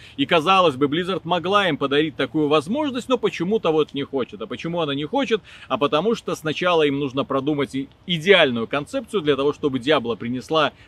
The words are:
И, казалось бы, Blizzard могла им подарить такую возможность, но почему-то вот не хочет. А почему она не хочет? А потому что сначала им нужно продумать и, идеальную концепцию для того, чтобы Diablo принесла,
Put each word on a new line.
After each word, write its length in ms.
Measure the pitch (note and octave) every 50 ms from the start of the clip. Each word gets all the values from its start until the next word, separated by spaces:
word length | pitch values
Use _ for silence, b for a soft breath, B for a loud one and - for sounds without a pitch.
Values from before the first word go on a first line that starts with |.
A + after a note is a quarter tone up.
| B B B
И, 100 | B C#3
казалось 480 | C#3 F3+ E3+ C#3+ F3 F#3+ F#3+ F#3 E3+ C3
бы, 120 | B2+ C#3+
Blizzard 340 | C#3 C#3 E3 F3+ E3+ F#3+ D#3+ -
могла 460 | E3 F3 F3+ D#3+ F3+ G3+ G#3 G3+ F3+
им 80 | D3+
подарить 400 | C3 C#3 C3+ C#3 C#3+ D#3 D#3+ C3
такую 320 | - C#3+ B2 - D#3 D3+ C#3+
возможность, 600 | D3 D#3 C3 D#3+ A3 D4 D#4 C#4+ A#3+ C4 - -
но 100 | B3+ A#3+
почему-то 520 | - G3+ - - E3+ F3+ G#3+ A3 - F3
вот 240 | D#3 D#3 D3 - -
не 80 | C#3 C#3
хочет. 400 | - - C3+ A#2+ - - G2 A2
А 60 | G2+
почему 320 | B2+ A#2 - E3+ E3+ F3
она 160 | E3 C#3+ C#3
не 80 | C#3 D3+
хочет? 360 | C#3+ - C#4 C4+ G3 A3 G3+ - B B B B B
А 100 | C3 -
потому 380 | C#3 C#3+ - D3+ E3+ A3 A#3+
что 180 | - - - E3+
сначала 480 | - - D#3 D3 - F3 F3+ F3 D#3+ D3+
им 160 | D3 C#3 C#3
нужно 240 | D3 C3+ A#2+ C#3 C3
продумать 480 | - C3+ C#3 C3 C#3+ D#3 C#3+ C#3 - -
и, 120 | C3+ C#3 - - _ _ -
идеальную 580 | F3 E3 D3+ F#3+ G3 F3+ D#3+ C3+ A#2+ A#2 A2+
концепцию 560 | G#2+ - C#3 D3 - - C4+ A#3 - - G3+ D#3
для 140 | D3 C#3+
того, 160 | B2+ C#3 D3 C#3
чтобы 260 | - - D3 C3 C3
Diablo 380 | A#2 C3+ D3+ C#3 A2+ A#2+ A2+
принесла, 560 | G2 A#2 A#2 B2 B2+ A#2+ - D#3+ D#3+ D3+ C3 - b b